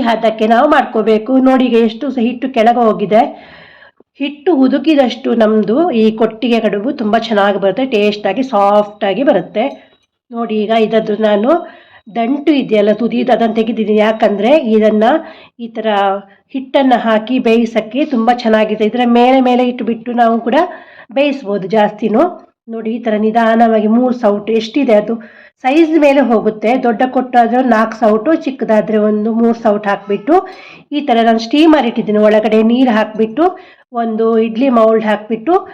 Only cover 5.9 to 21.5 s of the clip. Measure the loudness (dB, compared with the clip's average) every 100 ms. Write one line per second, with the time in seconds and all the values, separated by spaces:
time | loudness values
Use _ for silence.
5.9 | 2 2 2 -2 -2 -2 0 0 -2 -4
6.9 | -4 -2 -2 0 0 0 0 -2 -2 -2
7.9 | 0 0 -2 -4 -4 -2 0 2 2 0
8.9 | -2 -4 -2 0 0 -2 -4 -6 -6 -20
9.9 | _ _ _ _ -10 -6 -4 0 0 2
10.9 | 0 -2 -2 0 0 2 0 -2 -20 -20
11.9 | -20 -12 -6 -4 -2 0 0 2 0 2
12.9 | 0 -2 -2 0 0 0 -2 -4 -2 0
13.9 | 0 0 2 0 0 2 2 2 2 2
14.9 | 2 2 0 -4 -20 -20 -18 -14 -8 -4
15.9 | 0 0 -2 -8 _ _ -12 -2 0 2
16.9 | 2 2 0 0 -2 2 2 0 -4 -4
17.9 | -4 -2 -2 0 0 0 0 0 0 -2
18.9 | 0 2 4 4 4 2 2 0 -2 -4
19.9 | -6 -4 0 2 0 0 0 0 -6 -20
20.9 | -20 -8 -2 -2 -2 -6